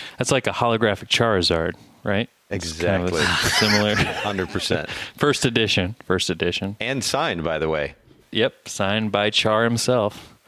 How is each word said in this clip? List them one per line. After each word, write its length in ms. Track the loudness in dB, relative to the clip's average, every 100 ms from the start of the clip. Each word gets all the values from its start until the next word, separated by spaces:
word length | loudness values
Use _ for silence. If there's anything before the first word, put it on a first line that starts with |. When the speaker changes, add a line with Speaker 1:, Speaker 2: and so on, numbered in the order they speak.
| -10 -4
Speaker 1:
that's 120 | 0
like 140 | 0 0
a 40 |
holographic 560 | 0 2 2 2 0 0
Charizard, 640 | 2 4 4 2 2 0 -4 -12 -10
right? 260 | -2 -2 -2 _ -8
It's 200 | -8 -6 -4
kind 240 | 0 0
of 80 | 0
a 40 | 0
Speaker 2:
Exactly. 320 | 0 0 0 2 2
Speaker 1:
similar. 260 | 4 2 2
Speaker 2:
<laughs> 260 | 0 -2
Hundred 260 | -4 -2 -2
percent. 380 | -4 -2 -2 -4 -8 -12 -2
Speaker 1:
First 260 | 0 2
edition. 520 | 2 2 2 2 0 -2 -2
First 240 | 0 0
edition. 480 | -2 -2 -2 -4 -6
Speaker 2:
And 240 | -4 -4
signed, 400 | -2 0 0 -2
by 140 | -2 0
the 100 | 0
way. 260 | -2 -4 -8 _ -20 _
Speaker 1:
Yep, 380 | 0 0 -2 -12
signed 420 | -4 -2 0 0
by 180 | 0 0
Char 320 | 2 2 2
himself. 720 | 2 2 2 2 0 -2 -18 -20